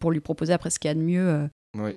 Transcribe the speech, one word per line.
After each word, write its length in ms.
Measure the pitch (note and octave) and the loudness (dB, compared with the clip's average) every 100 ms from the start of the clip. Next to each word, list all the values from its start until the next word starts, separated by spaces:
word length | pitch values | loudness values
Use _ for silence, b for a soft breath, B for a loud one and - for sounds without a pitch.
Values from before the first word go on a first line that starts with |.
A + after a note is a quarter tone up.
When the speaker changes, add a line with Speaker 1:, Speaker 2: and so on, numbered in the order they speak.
Speaker 1:
pour 100 | E3 | 0
lui 100 | D#3+ | 0
proposer 320 | - D#3 D#3+ | -2 -2 0
après 180 | F3 - | 0 0
ce 100 | - | -2
qu'il 80 | D#3 | -2
y 20 | |
a 40 | D#3+ | 0
de 40 | |
mieux, 280 | D#3+ F3 F#3 | 2 2 2
euh, 180 | D3+ D3 - _ G#3+ | 2 0 -6 _ -6
Speaker 2:
Oui, 140 | G#3+ | -6